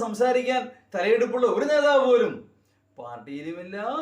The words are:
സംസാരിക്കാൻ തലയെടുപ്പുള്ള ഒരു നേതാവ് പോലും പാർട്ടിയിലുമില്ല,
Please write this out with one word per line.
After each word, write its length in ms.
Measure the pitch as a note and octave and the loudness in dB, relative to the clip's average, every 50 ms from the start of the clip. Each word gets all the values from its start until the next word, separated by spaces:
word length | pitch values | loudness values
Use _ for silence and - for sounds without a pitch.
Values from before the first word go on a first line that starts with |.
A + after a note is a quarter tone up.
| A#3 | -4
സംസാരിക്കാൻ 580 | A3 G#3 G#3+ B3 B3+ B3 B3+ B3 B3+ B3+ B3 - - - _ _ _ - | -4 -2 0 2 2 2 0 0 0 -2 -2 -4 -6 -14 _ _ _ -6
തലയെടുപ്പുള്ള 500 | F3+ F3+ G#3 A#3 A3+ B3 A#3 B3+ B3 B3 A3 - | -2 0 2 2 2 2 0 0 0 0 2 2
ഒരു 100 | G#3 C#4 C#4+ D4+ | 0 0 2 2
നേതാവ് 300 | D4 C#4+ D4 C#4+ C4 B3+ B3+ | 4 4 4 4 4 4 6
പോലും 240 | A#3+ A#3 - - - - - - _ _ _ _ _ _ _ _ _ | 4 4 4 2 -4 -8 -16 -20 _ _ _ _ _ _ _ _ _
പാർട്ടിയിലുമില്ല, 800 | - A#2+ A#2+ A#2+ A2+ A2 C#3 C#3 D3 D3+ E3 E3+ F3+ F3+ F#3 G3+ G3+ G#3 A3+ D4 F#3+ | -20 -18 -16 -16 -16 -14 -12 -12 -12 -10 -10 -12 -12 -12 -12 -10 -8 -8 -6 -6 -6